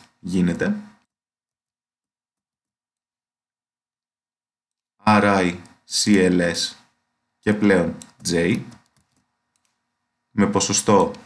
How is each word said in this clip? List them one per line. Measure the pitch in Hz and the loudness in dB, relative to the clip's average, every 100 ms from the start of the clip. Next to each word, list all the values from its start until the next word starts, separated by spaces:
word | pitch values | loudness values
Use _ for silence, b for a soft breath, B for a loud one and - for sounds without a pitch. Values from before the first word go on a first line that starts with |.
| - _ | -20 _
γίνεται | 90 92 90 - 139 208 - _ _ _ _ _ _ _ _ _ _ _ _ _ _ _ _ _ _ _ _ _ _ _ _ _ _ _ _ _ _ _ _ _ _ _ _ _ _ _ _ _ | -6 -2 -2 -2 -4 -6 -10 _ _ _ _ _ _ _ _ _ _ _ _ _ _ _ _ _ _ _ _ _ _ _ _ _ _ _ _ _ _ _ _ _ _ _ _ _ _ _ _ _
R | 107 104 | 2 2
I | 101 98 90 90 - _ - | 4 2 0 -4 -14 _ -10
C | - 104 98 90 | -4 2 4 4
L | 90 87 | 2 0
S | 85 - - _ _ _ _ _ _ | -4 -8 -12 _ _ _ _ _ _
και | 208 | -4
πλέον | 208 101 92 82 - - _ 87 | 0 2 2 0 -6 -16 _ -4
J | 85 87 - - - _ _ _ _ _ _ _ _ _ _ _ _ _ _ _ | -2 0 -2 -6 -20 _ _ _ _ _ _ _ _ _ _ _ _ _ _ _
με | 107 104 | -2 0
ποσοστό | 98 - 101 - 101 85 - | 0 -2 -2 2 2 2 -4